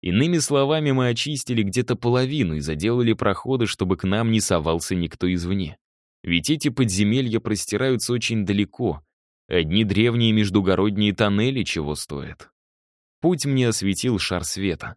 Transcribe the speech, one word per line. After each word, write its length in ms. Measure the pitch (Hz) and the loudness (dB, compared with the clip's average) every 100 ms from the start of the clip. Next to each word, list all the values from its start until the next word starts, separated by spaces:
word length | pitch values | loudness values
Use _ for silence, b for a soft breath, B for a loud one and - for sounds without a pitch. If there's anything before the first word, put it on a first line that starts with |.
| 90 | 0
Иными 320 | 92 151 175 | 0 2 0
словами, 540 | - 143 139 156 151 | 0 0 2 2 2
мы 160 | 131 123 | 0 0
очистили 540 | 117 - 147 - 120 | 0 -4 -6 -4 0
где-то 340 | 101 98 123 120 | 0 0 -2 -2
половину 580 | 120 123 131 147 98 | 2 2 0 0 0
и 60 | 76 | -2
заделали 520 | 71 76 98 120 120 | -4 -2 0 2 2
проходы, 540 | 110 - 95 - 131 113 | 2 0 0 -2 -2 -2
чтобы 300 | - 92 92 | -2 -2 0
к 80 | |
нам 260 | 95 98 113 | 0 0 2
не 100 | 110 | 2
совался 540 | - 90 78 82 - | 2 0 2 -2 0
никто 380 | 92 85 - 92 | -2 -2 -2 -2
извне. 440 | 92 85 98 85 - _ _ _ _ | 0 -2 -4 -4 -10 _ _ _ _
Ведь 260 | - 85 80 | -2 0 0
эти 200 | 151 151 | -2 -2
подземелья 720 | 120 123 92 101 120 127 110 | 0 0 2 2 2 0 -2
простираются 720 | 113 107 - 104 131 127 - | -2 -6 -4 -2 0 -2 -2
очень 320 | 123 - 113 98 | -4 -2 -2 0
далеко. 560 | 101 101 - 117 76 _ _ _ _ _ | 0 0 -2 -4 -4 _ _ _ _ _
Одни 340 | 90 80 95 | 0 2 2
древние 480 | 110 98 117 117 117 | 2 2 2 2 2
междугородние 840 | 110 104 98 95 92 101 101 104 | 2 2 2 2 2 2 2 0
тоннели 520 | 95 104 101 117 135 | 2 0 2 0 -2
чего 320 | 98 - 73 73 | -4 -4 -4 -6
стоят. 540 | - 73 65 - - _ _ _ _ _ _ _ | -8 -10 -10 -14 -20 _ _ _ _ _ _ _
Путь 260 | 165 175 143 | 0 2 0
мне 220 | 135 123 | 2 2
осветил 520 | 110 98 95 127 110 | 2 0 0 0 0
шар 240 | - 90 | 0 -4
света. 500 | 82 - 95 82 - | -4 -4 -2 -2 -6